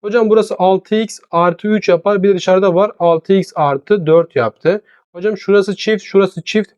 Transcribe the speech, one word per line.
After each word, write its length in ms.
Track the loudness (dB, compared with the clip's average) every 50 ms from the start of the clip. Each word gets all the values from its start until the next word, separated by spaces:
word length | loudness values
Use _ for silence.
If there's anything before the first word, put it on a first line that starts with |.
Hocam 280 | -8 -2 -2 0 2 2
burası 260 | 2 2 2 -2 -2 -2
altı 380 | 0 2 2 0 -2 _ -2
x 240 | -2 -2 -4 -8 -18 _ _
artı 360 | -2 0 0 0 0 -2 -4 -2
üç 220 | -2 -2 0 0
yapar. 340 | 0 0 0 -2 -2 0 2
Bir 60 | 0
de 60 | 0
dışarıda 400 | 0 0 0 0 2 2 2 2
var. 160 | 0 0 -2 -2 _
Altı 340 | 0 0 0 0 _ 0 0
x 180 | 0 0 -4 -4
artı 520 | -4 -2 -2 -2 -4 -2 -2 -2 -2 0 2
dört 280 | 2 2 2 0 _
yaptı. 460 | -4 -4 -4 -6 _ _ -2 -2 -2 _ _ _ _ _ _
Hocam 260 | _ -8 -6 -6 -6 -6
şurası 380 | -2 0 0 0 2 0 -4
çift, 280 | -6 -2 -4 -4 -4 -4
şurası 380 | -2 0 0 0 0 -2 -8 -12
çift. 260 | -4 -4 -4 -4 _ _